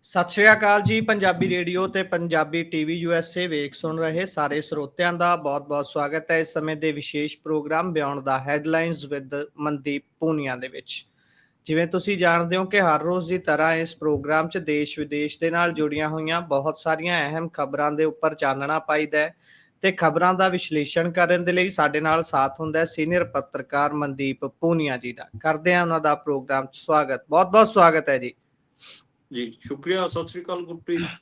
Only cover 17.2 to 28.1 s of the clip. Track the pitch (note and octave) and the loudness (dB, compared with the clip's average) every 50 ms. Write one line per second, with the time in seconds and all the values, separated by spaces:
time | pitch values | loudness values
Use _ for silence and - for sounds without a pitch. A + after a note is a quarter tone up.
17.2 | D3+ C#3+ D#3 D#3+ E3 E3 _ - D3 C#3 C#3+ C#3 D3 D3 D3+ D3 D#3 D#3 D#3 - | -2 -2 -2 -4 -6 -6 _ -6 -6 -4 -2 -2 -2 -2 0 2 0 0 0 0
18.2 | - D#3 D3+ D3 - C#3 C3+ C3+ C#3 C#3 D#3 D#3+ D#3 - D3+ D3+ D#3 D3 D3+ D3+ | -2 -2 0 0 0 0 0 0 -2 -2 -2 -4 -2 0 0 0 0 0 0 0
19.2 | D3+ E3 F3 _ _ _ - - _ _ _ _ - F#3+ F#3 - E3+ D#3+ D3 E3 | 0 0 -4 _ _ _ -20 -20 _ _ _ _ -2 -2 0 4 2 2 4 4
20.2 | F3 F3+ F#3 F3+ F#3+ F#3+ F#3 F3+ - - D#3 D3+ D3 C#3+ - E3+ E3 F3 E3 F3+ | 4 4 4 4 2 2 2 -2 -4 -2 -2 -2 -2 0 0 0 0 0 2 2
21.2 | F3 E3 F3+ F3 F3 F3 F3 F3+ F3+ F#3+ F#3+ - D#3 D3 D3 D3+ D#3 D#3+ D#3 D#3+ | 4 4 4 2 2 0 2 2 0 0 2 2 2 2 2 0 2 2 2 2
22.2 | D#3+ - - C#3+ C3+ C#3 - - D#3+ D#3 D3+ D#3+ E3 E3 - - D#3 D#3 F3 F3+ | 0 0 0 0 0 0 -2 -6 -8 -2 0 0 0 0 0 -4 -2 0 2 0
23.2 | E3+ - - C#3 C#3 - _ C3+ C3 _ - C#3+ C#3+ D3 D3 D3+ D3 C#3+ C#3 C3+ | 0 0 -2 -6 -6 -4 _ -12 -10 _ 0 0 0 0 0 -2 -4 -4 -4 -4
24.2 | C#3 C3+ C3+ - - C3+ _ _ - E3 E3+ E3 D3+ D3 C3 B2+ B2 B2 A#2 - | -4 -4 -4 -4 -8 -10 _ _ 0 2 2 2 0 -2 -4 -4 -6 -8 -10 -10
25.2 | - - - G#2 - D#3 D#3+ D3+ D#3 F3+ F3+ F3 F3 E3+ E3 D#3+ D3+ D#3 D3 D3 | -16 -16 -16 -4 -2 0 0 2 2 2 4 4 2 2 0 2 2 2 0 2
26.2 | - D3+ C#3+ C3+ B2+ C#3 C3+ C3+ C3+ C3+ - - - - D#3 D3+ D3 C3 C3+ B2+ | 0 -4 -4 -4 -2 -2 -2 -2 -2 -4 -12 -16 -2 2 2 2 4 2 -2 -6
27.2 | - _ D3 E3+ F#3+ F#3 F#3 A3 A3 G#3+ G#3+ G#3 F3 E3 D#3+ D#3+ D3+ - | -4 _ 4 4 4 6 8 8 8 8 8 8 8 8 8 6 2 2